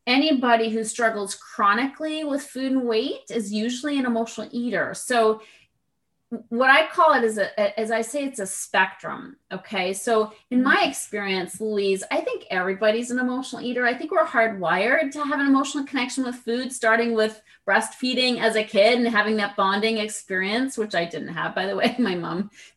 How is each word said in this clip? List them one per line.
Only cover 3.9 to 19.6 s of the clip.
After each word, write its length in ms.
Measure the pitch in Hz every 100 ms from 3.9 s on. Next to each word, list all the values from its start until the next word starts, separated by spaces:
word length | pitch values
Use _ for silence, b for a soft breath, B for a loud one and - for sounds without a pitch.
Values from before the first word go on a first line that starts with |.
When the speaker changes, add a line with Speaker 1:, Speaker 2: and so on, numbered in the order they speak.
| 285
Speaker 1:
an 80 | 254
emotional 440 | 226 226 - 214
eater. 420 | 240 240 - 143
So 480 | - - 240 220 220 B B B _ _ _ _ _ _ 226 -
what 200 | 233 262
I 180 | 277 320
call 260 | - 320
it 100 | 262
is 140 | 226 214
a, 420 | 190 - 202 -
as 100 | 220
I 120 | 226
say, 240 | 226 285 277
it's 140 | 262
a 60 | 190
spectrum. 920 | - - 196 185 - 160 - - - _
Okay. 440 | 185 - 196 185
So 400 | 190 - 220 214 B B
in 100 | 247
my 140 | 262 381
Speaker 2:
Mm-hmm. 140 | 320
Speaker 1:
experience, 720 | - - 208 202 190 180 -
Louise, 420 | 220 208 196 190 -
I 80 | 302
think 240 | 508 480 -
everybody's 600 | 185 185 190 214 226 247
an 80 | 247
emotional 420 | 247 254 269 247
eater. 240 | 247 240 240
I 80 |
think 180 | 262 311
we're 140 | 359 320
hardwired 840 | 247 226 196 165 180 214 311 277
to 120 | 294
have 160 | 285 294
an 80 | 277
emotional 380 | 269 285 294 277
connection 400 | 269 254 269 247
with 100 | 247
food, 380 | - 240 262
starting 400 | - 226 226 233
with 280 | 220 214 - _ b -
breastfeeding 760 | 208 - - 254 247 254 240
as 160 | 220 214
a 60 | 214
kid 320 | 208 214 247
and 100 | 233
having 300 | 208 208 214
that 180 | 202
bonding 440 | -